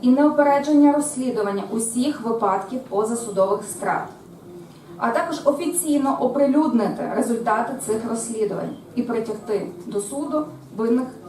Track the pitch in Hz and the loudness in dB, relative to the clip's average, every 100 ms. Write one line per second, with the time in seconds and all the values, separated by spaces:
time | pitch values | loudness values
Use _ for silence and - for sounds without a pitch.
0 | 247 269 302 294 285 285 294 294 285 294 | 4 6 6 4 4 4 4 6 8 6
1 | 294 254 254 214 202 196 196 226 220 247 | 0 -2 -2 -2 -2 -2 -2 -4 -2 0
2 | 285 285 226 226 202 190 - 254 - 196 | 0 -2 -2 0 0 0 -2 -8 -4 -2
3 | 220 233 214 190 196 202 - - 196 170 | 0 -2 -2 2 2 2 -4 -6 -2 -2
4 | - - - - - - - - - - | -4 -12 -20 -20 -18 -18 -18 -20 -20 -4
5 | 233 302 349 302 285 294 349 - 311 285 | -2 0 -2 -2 0 0 0 -2 0 2
6 | 269 - 254 285 277 294 240 233 190 - | 2 0 0 4 4 4 4 2 0 -2
7 | - 226 233 226 226 220 240 269 214 220 | -4 -2 0 0 0 0 -2 -4 -2 -2
8 | 240 226 - 220 202 170 - - - 247 | -2 -4 -6 -2 -2 -2 -6 -8 -8 -4
9 | 233 233 214 214 - 196 - - - 202 | -2 -2 -4 -6 -4 -4 -4 -10 -6 -6
10 | 202 277 302 302 302 - - 196 226 254 | -4 -6 -2 -2 -4 -10 -12 -4 2 2
11 | 254 - | 0 -8